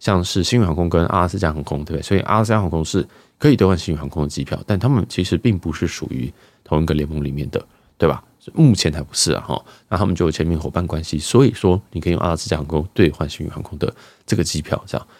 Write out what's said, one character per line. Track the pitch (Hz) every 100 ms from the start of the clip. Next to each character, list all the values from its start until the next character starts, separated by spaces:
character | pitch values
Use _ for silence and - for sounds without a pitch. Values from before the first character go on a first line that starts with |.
像 | - 95
是 | 90 98
星 | 85 120
宇 |
航 | 92
空 | 80 87
跟 | 85 85
阿 | 92
拉 | 87
斯 | 95
加 | 80
航 | 76
空， | 71 73
对 | 76 76
不 |
对？ |
所 | - 98
以 |
阿 | - 107
拉 |
斯 | 110
加 | 110
航 | 87
空 | 82
是 | 80 95 - _ _ -
可 | 151
以 | 127
兑 | 95
换 | 90
星 | 92
宇 | 78
航 | 69
空 | 80
的 | 71
机 | -
票， | 69 - -
但 | 98
他 | 123
们 | 127 -
其 | -
实 | 90 -
并 | 123 92
不 | 82
是 | 76 82
属 | - -
于 | - 64 - _ _
同 | - 76
一 | 80
个 |
联 | 76 73
盟 | 76
里 | 71
面 | 69 71
的， | - - _ _ -
对 | 80
吧？ | 64 - _ -
目 | - 151
前 | 95 78
还 | 76
不 | 71
是 | - -
啊， | 57 -
哈。 | - - - -
那 | 90
他 |
们 | 95
就 | 85
有 | 85
签 | - 80
订 | 80
伙 | 80
伴 | - 90
关 | 80
系， | 80 76
所 | - 117 135
以 |
说 | - 95 90 -
你 | 87
可 | 87
以 |
用 | 85
阿 | 85
拉 | 82
斯 | -
加 | 76
航 | 71
空 | 78 80
兑 | - 82
换 | - 71
星 | - -
宇 |
航 | -
空 | - 71
的 | - - - _ -
这 | 101
个 |
机 | 80 80
票， | 76 - -
这 | -
样。 | -